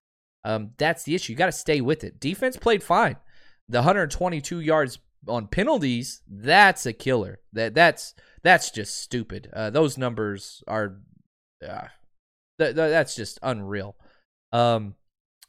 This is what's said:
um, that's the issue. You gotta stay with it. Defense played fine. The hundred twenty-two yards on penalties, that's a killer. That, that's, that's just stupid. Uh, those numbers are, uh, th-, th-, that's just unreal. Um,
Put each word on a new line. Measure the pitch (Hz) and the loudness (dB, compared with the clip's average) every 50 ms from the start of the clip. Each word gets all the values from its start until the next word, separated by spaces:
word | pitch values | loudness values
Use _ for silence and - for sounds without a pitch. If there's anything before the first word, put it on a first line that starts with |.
| _ _ _ _ _ _ _ _ - | _ _ _ _ _ _ _ _ -6
um, | 110 110 107 107 107 - | -4 -4 -4 -4 -8 -4
that's | - 143 160 160 - - | -2 0 0 0 -2 -4
the | 143 160 | -4 -4
issue. | 180 - - 113 | -4 -4 -6 -2
You | |
gotta | 135 175 185 | 0 0 0
stay | 139 - - - 151 143 | -2 -4 -2 0 0 0
with | 120 123 143 - - | 2 0 -2 -2 -4
it. | 87 - - | -14 -12 -6
Defense | - 143 190 - 269 254 254 | -6 -6 -4 -2 -4 -4 -4
played | - - 233 226 190 | 0 2 2 2 2
fine. | - - 170 202 226 156 - - - - - - - - - _ _ | 2 2 4 4 4 2 0 -6 -14 -20 -20 -20 -20 -20 -20 _ _
The | - 117 120 | -2 0 2
hundred | 127 165 196 202 170 143 | 4 4 4 2 0 -2
twenty-two | - - 180 180 175 175 - - 175 170 | -2 -4 -4 -2 -4 -4 -6 -6 -8 -4
yards | 156 156 156 156 143 127 - - _ _ _ _ - | 0 2 2 2 2 0 -4 -12 _ _ _ _ -8
on | - 117 120 107 | -6 -6 -4 -4
penalties, | - - - - 294 311 226 147 131 123 117 117 - - - _ | -4 -2 0 0 2 2 2 2 0 0 -2 -4 -6 -12 -16 _
that's | - 98 101 107 135 165 196 208 190 175 - - | -18 -16 -6 0 4 6 8 8 6 6 2 -4
a | 127 110 | -6 -6
killer. | - - 131 131 117 95 92 92 - _ - | -4 0 0 0 0 0 -4 -8 -16 _ -10
That, | - 110 113 110 104 | -4 -4 -2 0 4
that's, | 151 175 165 151 - - - - _ _ _ _ - - | 6 6 6 4 0 -8 -18 -18 _ _ _ _ 0 4
that's | 165 180 160 - - | 6 6 6 4 -2
just | - 110 98 - - - | -8 -8 -8 -8 -10 -12
stupid. | - - - 123 110 - - 101 - 107 - | -10 -6 -6 -6 -6 -6 -12 -14 -14 -12 -8
Uh, | 110 110 107 | -6 -4 0
those | 110 151 160 143 - | 2 2 2 2 0
numbers | 135 131 123 117 113 110 104 101 98 - - - - - | -2 -4 -4 -4 -4 -4 -4 -6 -8 -12 -16 -20 -16 -10
are, | - 110 110 107 101 95 101 - _ _ _ _ _ _ _ _ _ _ - | -6 -4 -4 -4 -4 -8 -14 -20 _ _ _ _ _ _ _ _ _ _ -18
uh, | - 82 95 - - - - _ _ _ _ _ _ _ _ _ _ _ _ - | -14 -14 -12 -12 -14 -16 -18 _ _ _ _ _ _ _ _ _ _ _ _ 0
th-, | 160 135 117 | 0 0 2
th-, | |
that's | 156 160 156 156 165 139 - - | 2 2 2 4 2 2 0 -4
just | - 107 - - - - | -10 -10 -10 -10 -8 -4
unreal. | 131 123 104 98 98 104 101 95 101 - _ _ _ _ _ _ _ _ _ _ - 117 | -4 -4 -4 -6 -6 -6 -6 -8 -8 -14 _ _ _ _ _ _ _ _ _ _ -4 0
Um, | 120 120 120 117 113 107 101 98 _ _ _ _ _ _ _ _ _ - | 2 4 4 2 0 -2 -8 -14 _ _ _ _ _ _ _ _ _ -20